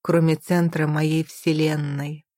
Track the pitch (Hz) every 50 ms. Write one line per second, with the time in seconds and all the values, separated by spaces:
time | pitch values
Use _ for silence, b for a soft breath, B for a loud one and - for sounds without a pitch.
0 | _ - 165 170 160 165 160 151 - - 180 175 170 170 165 160 156 151 151 151
1 | 156 156 156 160 160 - - - - 170 156 156 156 156 156 151 147 143 143 143
2 | 139 147 151 151 _ _ _